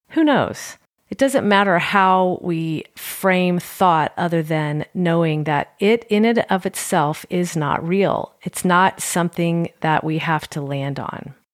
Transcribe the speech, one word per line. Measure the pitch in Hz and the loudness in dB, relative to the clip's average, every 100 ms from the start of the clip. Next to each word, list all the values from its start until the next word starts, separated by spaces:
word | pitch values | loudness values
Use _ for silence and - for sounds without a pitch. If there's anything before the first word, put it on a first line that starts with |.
| _ | _
Who | - | 0
knows? | 311 254 113 - - - _ _ _ | 2 4 0 -4 -12 -18 _ _ _
It | 202 | -2
doesn't | 269 262 202 | 0 2 2
matter | 202 202 175 | 2 4 2
how | - 202 190 185 185 180 | 2 2 4 4 2 -2
we | - 165 160 156 - - | -4 -4 -4 -4 -8 -14
frame | - - 190 180 180 175 | -14 -4 0 2 2 0
thought | - - 190 160 147 - | -4 0 2 4 0 -2
other | 170 170 | -2 -2
than | 156 160 151 151 - | -2 -2 -2 -4 -4
knowing | 190 175 170 165 151 151 | -2 0 2 2 0 0
that | 143 - _ | -2 -2 _
it | 202 233 - | 2 2 2
in | 208 226 | 2 4
and | 226 - | 2 0
of | 190 185 | -2 -2
itself | - - 180 147 156 - | -6 -2 0 0 -2 -4
is | 180 175 165 | -4 -2 -2
not | 143 - 165 | 0 -2 0
real. | 190 190 - - _ | 0 2 0 -4 _
It's | - - 185 | -12 -4 2
not | 175 190 - | 4 4 0
something | - 180 170 - 170 170 170 - | -4 -2 -2 -2 -2 0 -2 -4
that | 160 156 | -2 0
we | 160 156 | 0 -4
have | 165 156 - | -2 -4 -4
to | 156 | -10
land | 139 139 139 135 | -6 -6 -6 -6
on. | - - - 135 _ | -8 -12 -14 -18 _